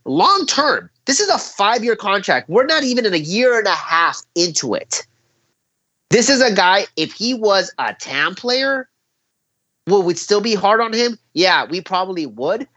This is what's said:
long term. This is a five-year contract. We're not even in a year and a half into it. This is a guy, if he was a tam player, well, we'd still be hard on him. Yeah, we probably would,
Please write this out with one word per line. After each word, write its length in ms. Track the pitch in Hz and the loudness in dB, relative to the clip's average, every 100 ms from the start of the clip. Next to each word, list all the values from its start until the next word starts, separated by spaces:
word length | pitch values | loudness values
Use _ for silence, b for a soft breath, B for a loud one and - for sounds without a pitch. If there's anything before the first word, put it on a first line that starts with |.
long 420 | - 147 285 392 311 | -4 2 2 2 0
term. 440 | 269 294 - 175 _ - | 0 0 -2 -6 _ -4
This 140 | 277 | 0
is 80 | 403 | 0
a 100 | 294 | -2
five-year 580 | - - 202 240 233 214 | -4 -2 0 0 -2 -2
contract. 520 | 202 202 190 127 - | 0 0 0 -2 2
We're 180 | 208 277 | 2 2
not 160 | 320 | 0
even 240 | 262 247 220 | 0 0 2
in 80 | |
a 40 | 170 | 0
year 380 | 151 208 254 233 | -2 0 2 2
and 80 | 202 | 0
a 80 | |
half 460 | 160 - 165 165 - - | -2 0 0 0 -2 -6
into 400 | 170 175 151 127 | -2 -2 -2 -4
it. 320 | 87 - - - _ _ _ _ _ _ _ _ _ - | -4 -4 -8 -8 _ _ _ _ _ _ _ _ _ 0
This 180 | 214 240 | 2 4
is 120 | 262 | 2
a 120 | 254 | 2
guy, 340 | 196 180 196 - - | 4 2 2 0 -4
if 160 | 156 | -6
he 220 | - 233 | -6 -6
was 380 | 247 214 196 180 - | -2 2 2 0 -6
a 160 | 113 | -6
tam 400 | 101 - 139 160 | -8 -6 -4 -2
player, 540 | 185 240 254 269 262 - _ _ _ _ _ _ _ _ _ - | -4 -4 -2 -2 -4 -8 _ _ _ _ _ _ _ _ _ 0
well, 160 | 202 | 2
we'd 160 | 175 170 | 2 -2
still 220 | - 208 | 0 0
be 140 | 208 | 0
hard 260 | 202 196 220 | 0 2 2
on 120 | 226 | 0
him. 260 | 220 240 226 _ | 0 -2 -4 _
Yeah, 300 | 156 185 160 | 0 2 2
we 160 | 120 180 | 0 -6
probably 460 | 165 185 190 180 139 | -4 -4 -2 -6 -8
would, 420 | 107 143 - - | -6 -4 -4 -8